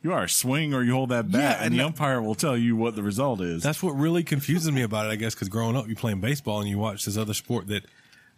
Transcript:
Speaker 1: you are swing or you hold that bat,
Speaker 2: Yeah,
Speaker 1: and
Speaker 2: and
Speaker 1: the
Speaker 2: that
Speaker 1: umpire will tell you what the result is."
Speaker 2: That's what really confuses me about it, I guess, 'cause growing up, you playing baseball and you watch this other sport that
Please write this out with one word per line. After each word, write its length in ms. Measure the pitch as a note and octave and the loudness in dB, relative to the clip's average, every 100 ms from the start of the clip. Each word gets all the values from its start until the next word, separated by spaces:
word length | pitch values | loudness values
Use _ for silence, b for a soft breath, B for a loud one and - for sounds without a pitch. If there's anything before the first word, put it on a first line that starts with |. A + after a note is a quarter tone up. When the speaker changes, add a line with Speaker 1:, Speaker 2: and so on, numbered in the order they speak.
Speaker 1:
you 80 | D#3+ | 0
are 160 | E3+ F2 | 0 2
swing 440 | - B2+ C#3+ D#3 | 0 2 0 0
or 120 | C3 | 2
you 80 | A#2+ | 2
hold 160 | C3 B2+ | 2 2
that 240 | B2 G#2 | 0 2
bat, 80 | G#2+ | 2
Speaker 2:
Yeah, 140 | C#3+ A2+ | 2 2
Speaker 1:
and 80 | |
Speaker 2:
and 100 | A2 | 2
Speaker 1:
the 40 | - | 2
Speaker 2:
that 80 | D3 | 0
Speaker 1:
umpire 360 | D#3+ D3 C3 | 0 0 0
will 140 | G#2+ G#2+ | 0 0
tell 200 | D#3+ A#2+ | 0 2
you 200 | A#2 A2+ | 2 2
what 180 | A#2 | 0
the 80 | G#2+ | 0
result 380 | G2+ G2+ C#3 G#2+ | -2 0 0 0
is." 240 | F2 E2 | -2 0
Speaker 2:
That's 180 | C3+ D#3 | -2 0
what 160 | F#3 C#3 | -2 2
really 240 | D#3 F3 | 2 2
confuses 480 | E3 C#3+ C#3 E3+ D#3+ | 2 -2 2 0 2
me 120 | C3+ | 0
about 240 | A#2 G#2+ G#2+ | 0 0 -2
it, 20 | |
I 80 | A2 | -2
guess, 180 | A2+ | -2
'cause 140 | - G2 | -4 -4
growing 260 | A2 A2+ A#2+ | -2 0 0
up, 120 | G#2+ | -2
you 80 | A2 | -4
playing 240 | A#2 G2 | -2 0
baseball 400 | A2 C#3+ A#2 G#2 | 0 -2 -2 -4
and 100 | G2+ | -2
you 80 | G2+ | 0
watch 260 | A2 G2+ - | -2 -2 -4
this 100 | G#2 | -2
other 180 | G#2+ | -2
sport 320 | G2+ - A#2 F#2 | -4 -2 -4 -2
that 160 | G#2 - B B B B | -6 -8 B B B B